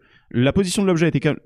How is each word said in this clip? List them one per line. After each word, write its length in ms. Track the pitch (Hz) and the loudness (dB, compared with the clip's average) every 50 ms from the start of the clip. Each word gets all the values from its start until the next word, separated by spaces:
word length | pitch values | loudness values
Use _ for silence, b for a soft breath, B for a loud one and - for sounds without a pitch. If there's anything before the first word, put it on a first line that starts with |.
| b b b b b b | b b b b b b
La 220 | - 117 123 139 139 | -2 0 0 2 2
position 300 | 190 202 180 180 - 202 | 0 0 0 -2 -2 0
de 40 | |
l'objet 220 | 190 180 160 175 160 | 0 2 2 0 0
était 120 | - 139 | 0 0
cal-, 180 | - 151 139 - - | 0 0 -2 -2 -2